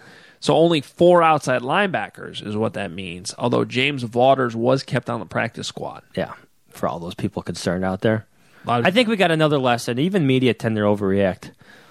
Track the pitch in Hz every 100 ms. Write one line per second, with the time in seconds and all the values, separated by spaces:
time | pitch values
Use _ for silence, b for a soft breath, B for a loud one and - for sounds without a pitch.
0 | B B B B - 147 170 160 - -
1 | 175 175 160 151 139 123 127 175 202 120
2 | 95 - 87 85 107 104 110 104 98 87
3 | 92 90 113 - 123 123 113 120 139 139
4 | 117 120 131 135 123 113 120 135 - 123
5 | - 117 85 120 117 - - - 69 -
6 | - - - - _ _ _ - 82 85
7 | 85 - 98 - - 85 98 90 92 95
8 | 113 110 - b b b - 120 175 202
9 | 226 208 180 160 156 147 127 120 - 123
10 | 175 196 135 131 127 - 113 107 104 104
11 | 98 98 95 90 - B B B B